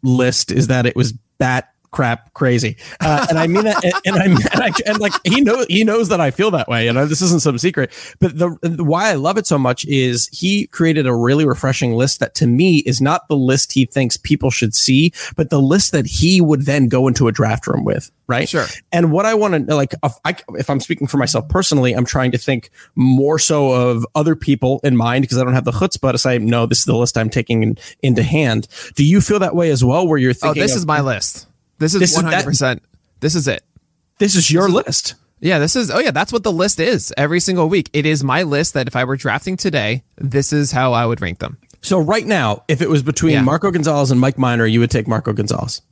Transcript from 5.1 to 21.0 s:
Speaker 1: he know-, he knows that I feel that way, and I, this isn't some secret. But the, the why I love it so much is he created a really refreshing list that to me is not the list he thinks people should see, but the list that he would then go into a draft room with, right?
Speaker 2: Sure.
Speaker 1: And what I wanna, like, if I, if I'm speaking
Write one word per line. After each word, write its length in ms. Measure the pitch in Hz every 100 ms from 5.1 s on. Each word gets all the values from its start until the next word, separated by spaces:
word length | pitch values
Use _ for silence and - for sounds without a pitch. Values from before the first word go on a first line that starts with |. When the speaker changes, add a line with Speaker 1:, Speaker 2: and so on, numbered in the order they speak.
| - -
Speaker 1:
he 160 | 240
know-, 240 | 269 240 247
he 160 | 180
knows 260 | 220 220 208
that 120 | 185
I 80 | 151
feel 220 | - 214
that 160 | 170 113
way, 200 | 120 113
and 120 | 120
I, 60 | 147
this 140 | 151
isn't 220 | 180 170
some 160 | 156 123
secret. 340 | 160 160 127 - - -
But 180 | 190 156
the, 180 | 175 156
the 220 | 170 165
why 260 | 160 165 214
I 60 | 160
love 240 | 147 196
it 80 | -
so 100 | 147
much 280 | 127 123 143
is 420 | 143 127 120 -
he 360 | - 180 202 -
created 400 | - 165 156 127
a 80 | 120
really 320 | 120 143 151
refreshing 460 | 117 135 131 123 117
list 240 | 135 -
that 160 | 117 -
to 100 | 131
me 380 | 120 185 160 -
is 160 | 120
not 260 | 131 170 -
the 80 | 147
list 360 | 127 135 -
he 140 | - 127
thinks 300 | - 123 -
people 340 | - 143 139
should 240 | 120 113 -
see, 360 | - 131 165 - - -
but 140 | 156
the 100 | 147
list 320 | 135 185 -
that 120 | 151 -
he 340 | - 165 185
would 260 | 160 147 139
then 220 | 143 127
go 180 | 131 131
into 200 | 120 123
a 40 |
draft 340 | 107 110 120 -
room 180 | - -
with, 260 | - - _ -
right? 200 | 123 156
Speaker 2:
Sure. 200 | 165 117 - _
Speaker 1:
And 200 | 175 170
what 140 | 156 214
I 80 |
wanna, 240 | 220 208 165 131 151
like, 200 | 135 -
if 100 | 143 -
I, 120 | - 180 - -
if 100 | 135
I'm 120 | 139
speaking 260 | - 175